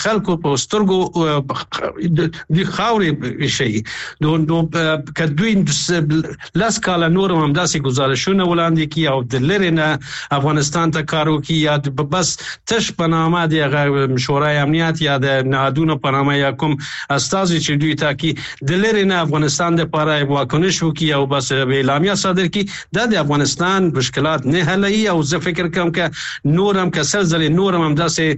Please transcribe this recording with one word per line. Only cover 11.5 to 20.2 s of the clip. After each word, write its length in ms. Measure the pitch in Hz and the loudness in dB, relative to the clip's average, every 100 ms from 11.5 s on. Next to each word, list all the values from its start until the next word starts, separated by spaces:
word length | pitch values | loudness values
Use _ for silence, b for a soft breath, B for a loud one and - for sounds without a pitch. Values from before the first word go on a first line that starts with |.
| 165 151 | 0 2
یا 80 | 147 | 0
د-، 180 | 143 131 | -2 -4
ب-، 100 | 143 185 | -2 -2
بس 220 | 180 - B B - | -2 -4 B B -2
تش 200 | 226 - - | -2 -2 -2
په 100 | 165 165 | 0 2
نامه 260 | 160 175 165 | 2 2 2
د 20 | 156 143 | 2 2
هغه 500 | 147 143 139 135 127 127 | 2 2 2 2 0 0
شورای 360 | 139 151 147 | 0 2 2
امنیت 380 | 143 160 165 160 | 2 2 0 0
یا 180 | 151 139 139 | 0 0 2
د 0 | 135 131 | 2 2
نهادونو 480 | 135 135 131 160 151 139 | 0 0 2 0 0 0
په 20 | 135 | 2
نامه 240 | 139 143 | 2 2
یا 120 | 139 127 | 0 0
کوم 160 | 156 147 147 B B 143 | -2 -2 -6 B B -2
استازي 400 | - 196 190 165 | 0 0 0 0
چې 120 | - 143 | 0 0
دوی 100 | 156 151 | 0 0
ټاکي، 280 | 151 143 160 - B B 139 | -2 -2 -2 -4 B B -2
د 20 | 180 | 0
لرې 220 | 214 214 196 | 2 2 2
نه 40 | 185 160 | 2 0
افغانستان 500 | 156 151 - 175 165 | 0 0 0 0 0
دپاره 380 | 156 156 156 151 | 0 0 0 0